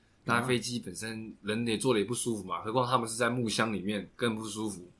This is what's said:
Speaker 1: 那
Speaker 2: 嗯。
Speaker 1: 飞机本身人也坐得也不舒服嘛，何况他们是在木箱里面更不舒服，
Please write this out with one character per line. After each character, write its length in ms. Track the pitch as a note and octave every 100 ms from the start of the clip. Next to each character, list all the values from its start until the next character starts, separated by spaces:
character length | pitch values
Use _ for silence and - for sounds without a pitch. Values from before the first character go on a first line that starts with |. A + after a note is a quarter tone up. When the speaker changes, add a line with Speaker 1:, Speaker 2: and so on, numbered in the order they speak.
| _ _
Speaker 1:
那 160 | - A#2
Speaker 2:
嗯。 20 | B2+
Speaker 1:
飞 100 | B2
机 220 | A#2+ A#2+
本 120 | G2
身 400 | F2 A2+ A2 A2 -
人 220 | G2 A2
也 140 | A#2 G#2+
坐 160 | C3
得 60 | A2
也 40 |
不 80 | G2+
舒 240 | A#2+ A#2+ G#2+
服 60 |
嘛， 200 | F#2 F2
何 100 | G#2
况 120 | B2
他 140 | B2 B2+
们 100 | A2+
是 60 |
在 160 | A2+ A#2+
木 180 | B2+ A2+
箱 240 | G#2 A2+
里 80 | G2
面 300 | F#2+ G#2 F2 -
更 180 | A#2+
不 100 | A2
舒 240 | A2 G#2+ A2
服， 220 | F2+ F2+